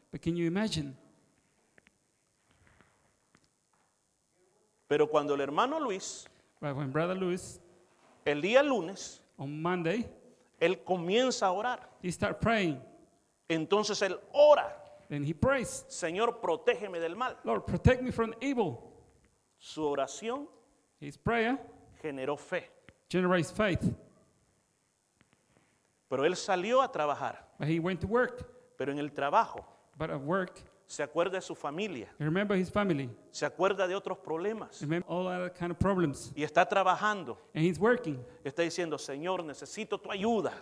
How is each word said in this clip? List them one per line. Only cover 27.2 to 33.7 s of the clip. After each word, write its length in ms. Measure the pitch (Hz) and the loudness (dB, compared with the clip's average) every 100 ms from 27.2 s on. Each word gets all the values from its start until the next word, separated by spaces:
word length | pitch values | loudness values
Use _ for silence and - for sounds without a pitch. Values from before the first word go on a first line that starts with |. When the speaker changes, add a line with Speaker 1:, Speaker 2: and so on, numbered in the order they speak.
| 123 - - - | -4 -8 -16 -6
Speaker 1:
But 80 | 151 | -2
he 120 | 165 | 0
went 200 | 170 170 | 0 -4
to 60 | 190 | -2
work. 380 | 233 247 - - - - - | 0 0 -4 -16 -20 -18 -6
Speaker 2:
Pero 140 | 135 | -4
en 80 | 143 | -4
el 120 | 147 | -6
trabajo 540 | 143 139 202 214 113 - - _ - | -4 2 2 2 -4 -14 -20 _ -10
Speaker 1:
But 120 | 156 | -6
at 100 | 156 | -6
work, 400 | 139 190 180 - - _ - | -2 -2 -2 -8 -20 _ -12
Speaker 2:
se 140 | - | -6
acuerda 340 | 143 160 190 185 | -4 0 0 -2
de 40 | |
su 140 | 175 160 | -6 -8
familia. 520 | 147 156 214 131 98 - | -6 -4 -6 -6 -10 -6
Speaker 1:
he 40 | 151 | -2
remember 300 | 175 202 190 | 0 2 0
his 120 | 175 | 0
family. 400 | 208 202 147 123 113 - | 0 0 0 -2 -10 -16
Speaker 2:
Se 140 | - 147 | -4 -4
acuerda 420 | - 190 | 2 2